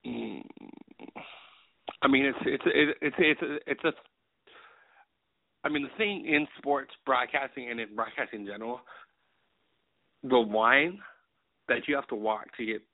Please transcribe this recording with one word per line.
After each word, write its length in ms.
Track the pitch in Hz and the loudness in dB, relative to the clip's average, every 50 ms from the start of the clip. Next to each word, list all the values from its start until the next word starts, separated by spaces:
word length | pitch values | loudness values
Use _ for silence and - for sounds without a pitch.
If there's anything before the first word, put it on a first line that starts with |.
| _ | _
Mm. 380 | 123 123 117 117 110 95 69 - - - - - - - - - _ - _ - - _ - - - - - - - - _ _ _ _ _ _ - - _ - | -8 -8 -6 -6 -8 -8 -12 -14 -16 -18 -18 -18 -18 -18 -20 -20 _ -20 _ -20 -18 _ -16 -16 -16 -18 -20 -20 -20 -20 _ _ _ _ _ _ -16 -10 _ 2
I 40 | 139 | 4
mean, 160 | 135 131 139 | 4 6 4
it's, 140 | 139 127 - 143 | 2 0 0 -2
it's, 200 | 147 - 139 - 175 156 - 151 147 - - | -2 -2 2 0 2 4 4 4 4 2 -2
it's, 160 | - 147 139 | -4 -4 2
it's, 460 | - 175 151 151 - 135 107 147 147 - - | 4 4 4 4 2 -2 -6 -6 -8 -6 -6
it's 160 | - - - | -6 -2 -2
a, 80 | 165 - - - _ _ _ _ _ _ _ _ - - - - - - _ _ _ _ _ - _ _ _ _ _ _ _ _ _ _ _ | -4 -4 -4 -16 _ _ _ _ _ _ _ _ -20 -20 -20 -20 -20 -20 _ _ _ _ _ -20 _ _ _ _ _ _ _ _ _ _ _
I 60 | - 147 | -6 -2
mean, 160 | 151 147 143 | -2 -2 -4
the 120 | 131 - | -4 -4
thing 300 | - 220 208 202 180 - | -4 -2 -2 -2 -6 -2
in 220 | 160 156 147 151 - - - | 2 2 2 2 0 -6 -8
sports 320 | - 143 143 139 135 - - - _ | -2 0 0 0 0 -6 -16 -12 _
broadcasting 640 | - 131 123 123 120 - 139 139 127 - 139 123 120 | 0 2 2 2 0 -2 -4 -4 -4 -8 -10 -8 -8
and 80 | 120 117 | -6 -6
in 160 | 113 104 107 | -8 -6 -4
broadcasting 460 | 113 113 113 - - 131 - - 107 | -4 -4 -4 -4 -6 -6 -6 -6 -10
in 60 | 101 98 | -10 -10
general, 320 | 101 104 110 117 123 123 - - - - - _ _ _ _ _ _ _ _ _ _ _ _ _ _ _ _ _ _ _ _ _ _ _ - | -10 -8 -6 -8 -8 -8 -12 -20 -20 -20 -20 _ _ _ _ _ _ _ _ _ _ _ _ _ _ _ _ _ _ _ _ _ _ _ -2
the 100 | 131 127 | 4 4
line 640 | 123 117 107 104 110 110 117 127 139 147 170 185 202 - - - _ _ _ _ _ _ _ _ _ _ - | 6 6 6 2 4 6 8 8 6 6 2 -2 -8 -16 -20 -20 _ _ _ _ _ _ _ _ _ _ 0
that 180 | 123 120 117 | 0 0 2
you 80 | - 147 | 0 -2
have 140 | 139 139 - | -2 -2 -4
to 80 | 123 | -6
walk 300 | 107 107 107 107 104 - - - | -2 0 -2 -2 -2 -4 -12 -10
to 100 | - 117 | -8 -4
get 160 | 110 110 104 - _ | -4 -4 -6 -8 _